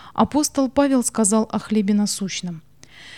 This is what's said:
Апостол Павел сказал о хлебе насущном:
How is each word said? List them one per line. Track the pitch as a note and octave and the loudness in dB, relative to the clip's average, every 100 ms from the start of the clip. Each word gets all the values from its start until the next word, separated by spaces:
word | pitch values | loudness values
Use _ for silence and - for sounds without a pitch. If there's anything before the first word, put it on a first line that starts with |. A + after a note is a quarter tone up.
| - | -6
Апостол | - A3 D4 D4+ - C4 | 0 0 0 0 0 0
Павел | - C#4+ C4 | 2 2 2
сказал | A3+ - G3+ A3 A3 | 0 0 2 2 0
о | G#3+ | -4
хлебе | - G#3+ G3+ | -2 0 2
насущном: | G#3 G#3 - F#3+ - F3 D#3+ - _ - - - | 0 0 -4 -8 -8 -10 -12 -16 _ -20 -20 -20